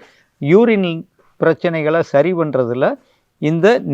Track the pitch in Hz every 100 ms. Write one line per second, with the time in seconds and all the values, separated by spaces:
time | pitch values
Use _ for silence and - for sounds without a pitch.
0 | - _ _ - 143 185 240 208 180 165
1 | - _ _ - 165 160 180 165 151 160
2 | - 139 160 175 156 131 120 123 160 269
3 | _ _ _ - 151 165 185 247 175